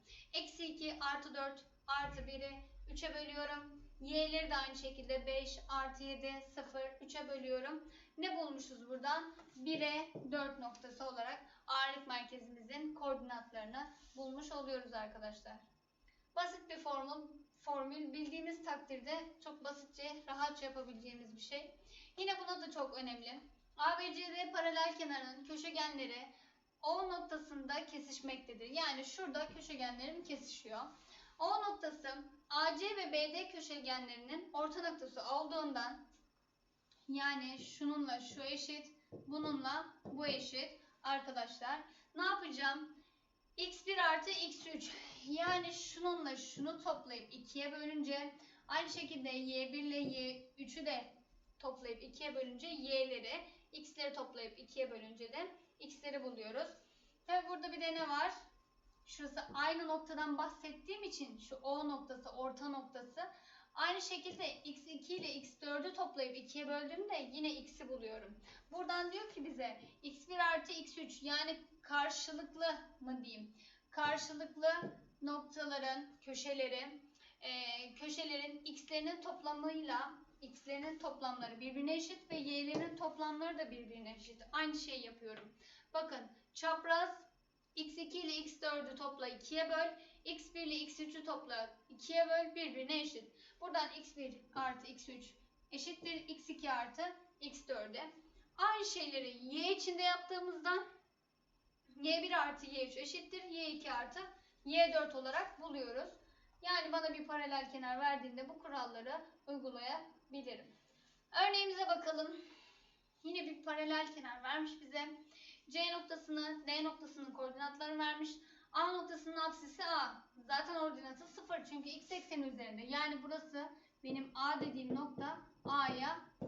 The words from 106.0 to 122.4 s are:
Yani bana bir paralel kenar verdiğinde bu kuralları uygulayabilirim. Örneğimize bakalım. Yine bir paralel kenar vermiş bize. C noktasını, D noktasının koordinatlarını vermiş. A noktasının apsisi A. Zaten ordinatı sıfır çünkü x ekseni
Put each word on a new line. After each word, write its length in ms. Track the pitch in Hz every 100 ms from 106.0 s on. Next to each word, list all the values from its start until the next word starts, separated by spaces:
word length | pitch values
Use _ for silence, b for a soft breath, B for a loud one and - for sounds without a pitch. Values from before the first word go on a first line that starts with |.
| - - b b b -
Yani 300 | 349 349 320
bana 220 | 320 311
bir 140 | 302 302
paralel 440 | 302 285 269 262
kenar 280 | 269 254 254
verdiğinde 500 | 285 277 254 247 269
bu 100 | 320
kuralları 640 | 320 277 240 226 247 320 330 - -
uygulayabilirim. 1300 | 285 254 247 247 320 320 - - 277 240 - - b b b b b _
Örneğimize 560 | 339 403 403 392 370 370
bakalım. 580 | 339 311 311 320 - B B B B B B _ _
Yine 220 | 320 349
bir 200 | 302 302
paralel 480 | 311 302 302 311 302
kenar 280 | 302 262 247
vermiş 280 | 254 311 311 -
bize. 280 | - 294 302 302 B B B B -
C 240 | 330 349
noktasını, 720 | 339 330 320 - 302 302 302 285
D 160 | 302
noktasının 480 | 311 311 302 294 269
koordinatlarını 680 | 269 254 262 285 285 302 311
vermiş. 300 | 302 302 302 - B B B
A 200 | 311 359
noktasının 460 | 359 349 311 320 320
apsisi 460 | 320 320 294 -
A. 380 | 339 302 240 - - 247
Zaten 380 | 247 277 311
ordinatı 520 | 330 311 262 269 - 339
sıfır 380 | - 349 330 -
çünkü 200 | 285 285
x 220 | 302 -
ekseni 360 | 359 - 302